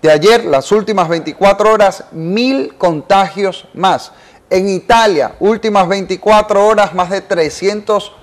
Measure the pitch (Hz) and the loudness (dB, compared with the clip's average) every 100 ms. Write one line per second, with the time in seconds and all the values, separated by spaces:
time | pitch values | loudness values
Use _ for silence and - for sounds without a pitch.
0 | 156 151 180 233 220 135 131 214 208 202 | 4 4 4 2 2 -2 0 -2 0 -2
1 | 165 170 160 - 196 202 220 220 202 185 | -2 -2 -6 0 2 4 2 4 2 0
2 | - 160 160 202 247 269 - - 185 156 | -14 -12 -6 -2 -2 -2 -4 -2 -2 -2
3 | 135 196 190 196 196 180 - - 185 139 | 0 0 0 -2 -6 -6 -16 -4 -2 -2
4 | - - - - _ 185 196 185 - 233 | -6 -20 -20 -20 _ -2 0 -4 0 2
5 | 226 165 120 - 196 220 220 202 180 196 | 2 0 -2 -2 -2 0 0 0 0 -2
6 | 180 185 208 214 214 202 208 214 202 175 | -4 -4 2 2 2 2 2 2 0 -2
7 | 175 196 190 185 156 - 185 208 208 208 | -4 -4 -4 -2 -2 -2 -4 -4 -2 -4
8 | - - | -4 -20